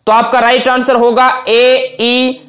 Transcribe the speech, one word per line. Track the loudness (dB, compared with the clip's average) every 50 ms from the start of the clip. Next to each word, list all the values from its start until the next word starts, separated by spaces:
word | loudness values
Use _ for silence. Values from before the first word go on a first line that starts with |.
| _
तो | 0 0
आपका | 2 2 0 0 0
right | 0 0 0 0 0 0
answer | -2 0 0 0 0
होगा | 0 0 0 2 2 2 0 0 -2 -4 -2
ए | 0 2 2 2 2 0 -2 -4 -6 -4
ई | -2 -2 0 0 0 -2 -4 -6 -12